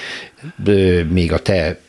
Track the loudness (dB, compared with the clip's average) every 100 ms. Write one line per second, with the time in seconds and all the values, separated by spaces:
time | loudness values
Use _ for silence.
0 | -14 -14 -16 _ -18 -6 0 2 4 2
1 | 2 0 0 -2 0 0 -2 -6